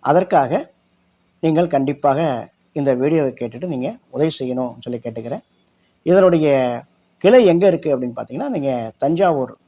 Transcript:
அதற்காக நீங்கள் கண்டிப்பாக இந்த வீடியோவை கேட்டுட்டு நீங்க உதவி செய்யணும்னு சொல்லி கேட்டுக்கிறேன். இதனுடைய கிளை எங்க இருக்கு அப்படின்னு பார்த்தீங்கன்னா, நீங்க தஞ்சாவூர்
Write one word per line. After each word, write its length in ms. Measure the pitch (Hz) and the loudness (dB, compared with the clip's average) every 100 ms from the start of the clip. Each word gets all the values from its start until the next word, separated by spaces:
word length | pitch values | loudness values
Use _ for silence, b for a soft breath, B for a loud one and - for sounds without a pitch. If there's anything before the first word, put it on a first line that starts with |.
அதற்காக 680 | 131 156 196 180 131 180 320 _ _ _ _ _ _ _ | 2 2 2 0 2 -2 -6 _ _ _ _ _ _ _
நீங்கள் 260 | 160 156 175 | -2 0 0
கண்டிப்பாக 840 | 143 135 139 143 135 160 123 - _ _ | 0 -2 -2 0 0 -2 -4 -8 _ _
இந்த 220 | - 139 | -6 -2
வீடியோவை 380 | 123 139 160 139 | 0 0 0 -2
கேட்டுட்டு 340 | - 120 120 180 | -4 -10 -8 -8
நீங்க 300 | 139 139 233 _ | -6 -6 -10 _
உதவி 200 | 127 160 151 | -4 -4 -4
செய்யணும்னு 360 | 127 127 127 117 | -6 -6 -8 -10
சொல்லி 200 | 120 123 | -12 -10
கேட்டுக்கிறேன். 380 | 120 117 113 165 _ _ _ _ _ _ | -10 -12 -12 -12 _ _ _ _ _ _
இதனுடைய 800 | - 180 185 175 156 139 127 120 - _ _ _ | 2 4 4 4 2 2 0 -4 -12 _ _ _
கிளை 280 | 185 254 214 | 4 6 6
எங்க 200 | 170 196 | 4 4
இருக்கு 320 | 165 160 135 | 2 -2 -2
அப்படின்னு 140 | 127 117 | -4 -8
பார்த்தீங்கன்னா, 320 | 117 131 277 | -10 -8 -6
நீங்க 440 | 220 139 127 113 - | -4 -4 -4 -6 -4
தஞ்சாவூர் 580 | 139 165 190 151 127 - | -2 2 2 0 -4 -10